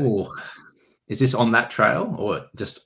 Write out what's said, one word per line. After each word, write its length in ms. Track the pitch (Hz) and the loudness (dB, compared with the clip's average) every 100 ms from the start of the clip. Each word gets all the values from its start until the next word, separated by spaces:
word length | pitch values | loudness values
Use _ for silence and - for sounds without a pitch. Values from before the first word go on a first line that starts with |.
Ooh. 220 | 131 104 90 - - - - _ _ _ - | 0 0 -4 -10 -14 -18 -20 _ _ _ -8
Is 100 | 104 | 0
this 160 | 131 | 2
on 160 | 123 117 | 4 4
that 180 | 113 - | 2 0
trail 460 | - 110 160 220 - | 2 2 2 -2 -4
or 280 | 104 76 - | -4 -4 -8
just 240 | - 98 - | -10 -10 -10